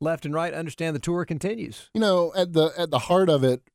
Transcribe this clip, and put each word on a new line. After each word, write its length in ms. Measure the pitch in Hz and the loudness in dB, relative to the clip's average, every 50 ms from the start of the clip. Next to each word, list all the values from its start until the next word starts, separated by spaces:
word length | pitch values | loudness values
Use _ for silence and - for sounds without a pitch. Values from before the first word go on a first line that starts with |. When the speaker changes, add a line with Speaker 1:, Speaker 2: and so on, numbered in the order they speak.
Speaker 1:
left 240 | 147 160 165 - - | -4 -4 -4 -4 -6
and 80 | 143 147 | -6 -4
right. 200 | 160 170 175 143 | -4 -4 -4 -6
Understand 400 | 156 165 156 - - 165 165 156 | -6 -8 -10 -8 -6 -4 -4 -4
the 60 | 143 | -4
tour 240 | - 175 175 175 170 | -2 -2 -2 -2 -2
continues. 680 | - 165 147 - 190 226 233 190 - - - - _ - | -4 -6 -4 -4 -6 -6 -6 -8 -12 -14 -16 -16 _ -2
Speaker 2:
You 80 | 220 | 0
know, 320 | 220 202 185 180 175 160 160 | 2 4 4 4 2 0 0
at 160 | 190 180 175 | -2 -2 2
the, 220 | 165 160 156 160 - 175 | 2 2 2 2 2 -2
at 140 | 175 160 | -4 -2
the 80 | 147 123 | -2 -2
heart 300 | - - 180 190 190 175 | 0 2 4 4 4 4
of 160 | 151 139 131 | 4 4 4
it, 160 | 131 123 123 - _ _ | 2 2 0 -4 _ _